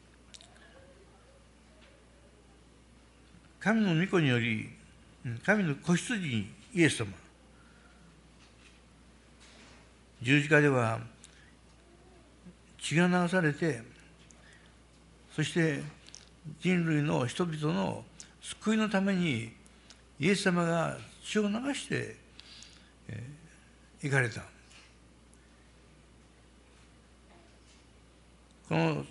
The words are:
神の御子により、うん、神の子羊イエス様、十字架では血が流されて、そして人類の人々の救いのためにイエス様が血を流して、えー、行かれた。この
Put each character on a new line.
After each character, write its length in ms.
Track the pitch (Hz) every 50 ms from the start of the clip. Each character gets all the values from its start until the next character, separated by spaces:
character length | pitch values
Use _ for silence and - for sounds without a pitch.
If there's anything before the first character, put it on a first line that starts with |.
| - - - - - - - - - - - - - - - - - - - - - - - - - - - - - - - - - - - - - - - - - - - - - - - - - - - - - - - - - - - - - - - - - - - - - - - -
神 220 | - 185 226 220
の 180 | 214 190 170 156
御 60 | 180
子 140 | 190 - 180
に 80 | 160 139
よ 120 | 123 120
り、 300 | 113 120 110 107 107 110 - - - - - - - - - - -
う 40 | 131
ん、 80 | 117 117
神 240 | - - 202 214 196
の 100 | 160 139
子 200 | - - - 175
羊 520 | 170 - - 247 208 180 147 120 110 98 - - - - - -
イ 100 | 175 165
エ 40 | 139
ス 100 | - -
様、 100 | 113 101 92 - - - - - - - - - - - - - - - - - - - - - - - - - - - - - - - - - - - - - - - - - - - - - - - - - - - - - - - - - - - - -
十 200 | 120 120 139 147
字 80 | 143 147
架 120 | 156 147
で 80 | 147 143
は 300 | 139 127 117 113 113 113 117 - - - - - - - - - - - - - - - - - - - - - - - - - - - - - - - - - - -
血 160 | - - 143
が 120 | 160 175 180
流 200 | 180 180 175 170
さ 140 | 180 185
れ 120 | 175 151 139
て、 280 | - 175 165 131 113 113 - - - - - - - - - - - - - - - - - - - - - - - - - - - - - -
そ 60 | -
し 100 | 151 147
て 300 | - 175 165 160 143 139 147 151 - - - - - - - - - - - 156 151 -
人 240 | - 175 185 175 170
類 160 | 165 156 151
の 240 | 147 151 170 151 127
人 220 | 117 - - 185 175
々 260 | 156 151 151 147 -
の 300 | 95 - - 53 55 - - - - - - - -
救 360 | - - - - - 208 220
い 20 | 220
の 100 | 220 208
た 140 | 214 190
め 140 | 196 196 196
に 360 | 180 175 165 131 110 113 113 - - - - - - - - - - - - - -
イ 100 | 135 180
エ 60 | 202
ス 80 | 196 -
様 200 | 196 175 175 170
が 340 | 165 165 170 160 147 131 127 113 - - - -
血 160 | - - 214
を 80 | 214 208
流 80 | 202 226 254 277 277
し 160 | - - -
て、 280 | 160 127 117 - - - - - - - - - - - - - - - - - - - - -
え 160 | 110 107 117 131 147 151 - - - - - - - - - - - - -
ー、 20 |
行 80 | 143 135
か 80 | 135
れ 80 | 123 113
た。 120 | - - 87 - - - - - - - - - - - - - - - - - - - - - - - - - - - - - - - - - - - - - - - - - - - - - - - - - - - - - - - - - - - - - - - - - - - - - - - - - - - - - - - - - - - - -
こ 60 | 160
の 280 | 165 165 165 151 143 139 -